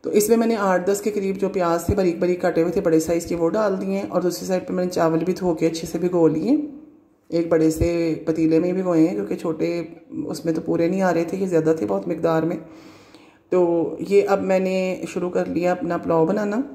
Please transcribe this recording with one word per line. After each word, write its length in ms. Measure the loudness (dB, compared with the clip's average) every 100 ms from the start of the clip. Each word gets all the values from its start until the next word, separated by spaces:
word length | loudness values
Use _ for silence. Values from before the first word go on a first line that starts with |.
तो 60 | 2
इसमें 260 | 2 4 2
मैंने 200 | 2 2
आठ 300 | 2 2 2
दस 140 | 0
के 100 | -2
करीब 260 | -2 -4 -2
जो 120 | -2
प्याज 400 | 0 0 0 0
थे 60 |
बारीक 260 | 2 0 2
बारीक 200 | 0 0
काटे 200 | 0 2
हुए 120 | 0 0
थे 40 |
बड़े 200 | 2 2
साइज़ 280 | 2 -2 -2
के, 60 |
वो 140 | -2 0
डाल 280 | 2 0 0
दिए 200 | -2 -4
हैं। 120 | -2
और 140 | -2
दूसरी 260 | -2 -4 -4
साइड 140 | -4
पे 120 | -2
मैंने 160 | -4 -2
चावल 280 | 0 2 2
भी 140 | -2
धो 220 | -2 -2
के 120 | 0 -2
अच्छे 200 | -2 -8
से 120 | -4
भिगो 280 | -2 2 2
लिए, 460 | 2 0 0 -2 -12 -20 -20 _ _ _
एक 180 | -4 0
बड़े 200 | 2 2
से 440 | 2 0 0 -2 -2 -4
पतीले 300 | 0 2 2
में 60 | 2
ही 60 |
भिगोए 280 | 0 0 4
हैं, 140 | 2
क्योंकि 220 | 2 -4 -4
छोटे 600 | -4 -2 -2 -4 -8 -14 -14 -10 -8
उसमें 280 | -6 -4
तो 60 | -4
पूरे 280 | -2 0 0
नहीं 140 | 2
आ 80 | 2
रहे 140 | 2
थे, 120 | -2 -4
ये 100 | 0
ज़्यादा 280 | 2 2
थे 120 | 0 0
बहुत 220 | -2 -4
मकदार 360 | -2 0 2
में। 140 | 0 -4 -10 -20 -20 -20 -20 -20 -20 _ _
तो 440 | 2 4 2 0 -4
ये 220 | 2 2
अब 180 | 4 0
मैंने 640 | 2 2 2 0 -2 -4 -6
शुरू 200 | -4 -2
कर 180 | -2 -2
लिया 240 | 0 0
अपना 260 | 0 -2 -4
पुलाव 300 | 0 2 2
बनाना। 420 | 2 0 -2 -4